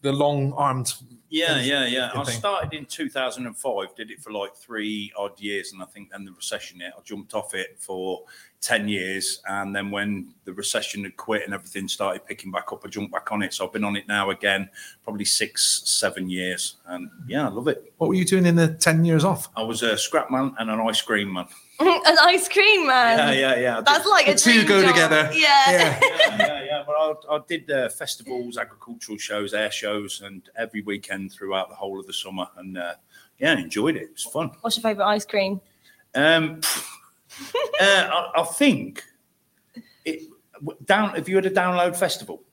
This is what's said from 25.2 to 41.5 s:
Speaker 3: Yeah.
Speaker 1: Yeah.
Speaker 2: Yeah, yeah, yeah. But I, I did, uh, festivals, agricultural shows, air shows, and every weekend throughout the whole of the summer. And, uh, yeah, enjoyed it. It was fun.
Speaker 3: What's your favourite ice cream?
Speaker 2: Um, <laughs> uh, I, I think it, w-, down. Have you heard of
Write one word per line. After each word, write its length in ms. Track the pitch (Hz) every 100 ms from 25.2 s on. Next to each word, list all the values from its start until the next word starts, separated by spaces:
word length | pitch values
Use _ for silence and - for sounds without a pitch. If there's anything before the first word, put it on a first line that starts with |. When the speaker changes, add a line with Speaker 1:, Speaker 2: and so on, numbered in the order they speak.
| 151
Speaker 3:
Yeah. 360 | 302 302 285 269
Speaker 1:
Yeah. 300 | 180 160 139
Speaker 2:
Yeah, 360 | 523 - - 214
yeah, 260 | 180 147
yeah. 180 | 135 147 143
But 80 | 151 156 151 -
I, 60 | 151
I 40 | -
did, 240 | 165 143
uh, 200 | 139 120
festivals, 680 | - 123 - 117 123 120 120
agricultural 640 | 107 - - 117 - 107
shows, 340 | - 104 101
air 180 | 104 107
shows, 520 | - 107 104 101 -
and 260 | 98 95 - -
every 240 | 113 110
weekend 520 | 104 101 - 98 95
throughout 360 | - 98 95 92
the 60 |
whole 260 | - 98 98
of 60 | 95
the 80 |
summer. 320 | 92 98 95 90 90
And, 220 | 90 92
uh, 160 | 87 85 _ - _ _
yeah, 200 | 151 143
enjoyed 360 | 82 104 127 160
it. 80 |
It 80 | -
was 100 | -
fun. 280 | - 147 160 -
Speaker 3:
What's 160 | 233 226
your 60 |
favourite 220 | 233 202 202
ice 200 | 208 -
cream? 340 | 208 196 196 _ _ _ _ _
Speaker 2:
Um, 480 | 123 147 165 160 160
<laughs> 1160 | - - - - _ _ _ - 277 480 587 311
uh, 20 |
I, 480 | 196 196 165 160 - -
I 60 |
think 600 | 165 - 285 180 - - - _ _ _ _ _ _ - - _
it, 180 | 156 160 - - _
w-, 240 | - 147 -
down. 300 | 139 202 214
Have 140 | 170 156
you 80 | 190
heard 100 |
of 60 | 190